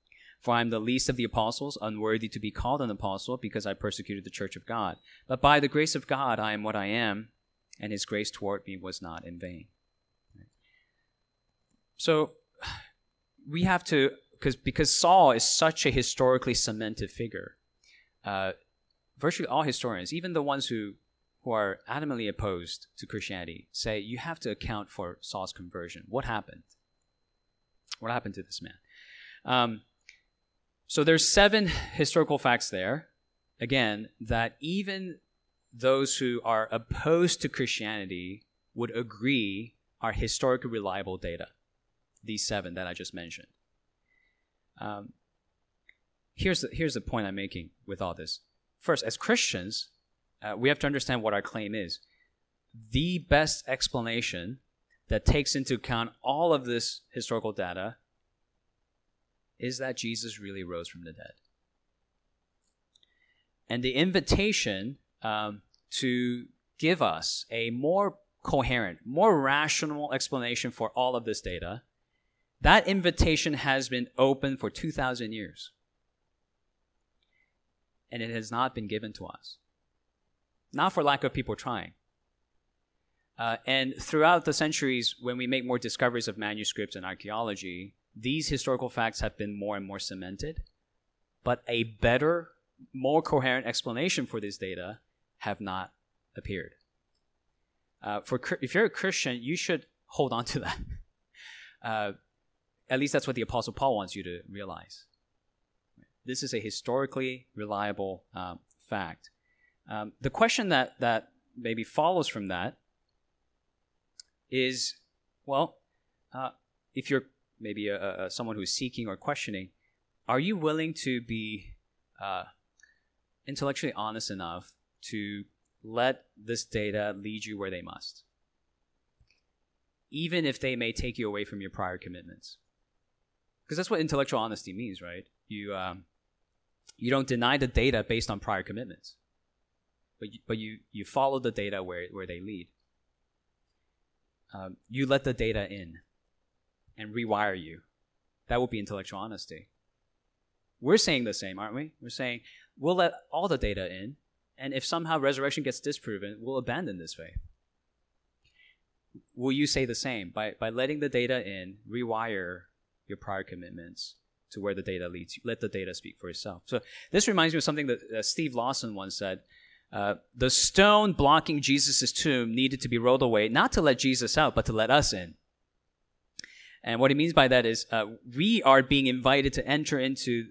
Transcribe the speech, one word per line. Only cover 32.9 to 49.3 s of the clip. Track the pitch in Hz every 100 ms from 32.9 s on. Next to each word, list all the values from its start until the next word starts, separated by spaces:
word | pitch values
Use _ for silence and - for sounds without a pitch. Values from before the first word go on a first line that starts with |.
| 147 - _ _ _ _ -
again, | 120 135 110 104 110 -
that | 113 117 117 -
even | 151 190 196 190 185 - _ _ _ _ _
those | 117 127 135 135 -
who | 127 120
are | 113 110 110
opposed | 117 - - 156 170 175 -
to | 139
Christianity | - 123 - 107 107 95 90 90 101 _ _ _
would | - 117 113
agree | 117 104 127 135 101 98 120 _ _ -
are | 113
historically | 98 113 - 135 127 123
reliable | 113 98 95 95 92
data, | 90 85 - _ _ _ _ _ _ _
these | 110 107
seven | - 104 92
that | 90 90
I |
just | 87 90
mentioned. | 90 85 - - _ _ _ _ _ _ _ _ _ _ _ _ -
Um, | 104 101 101 - _ _ _ _ _ _ _ _ _ _ _
here's | - 190 170
the, | 139
here's | 127 160
the | 110
point | - 117 101
I'm | 98
making | 98 92 82 _ -
with | 95
all | 92
this. | 80 78 - _ _ _ _
First, | - 147
as | 113 -
Christians, | -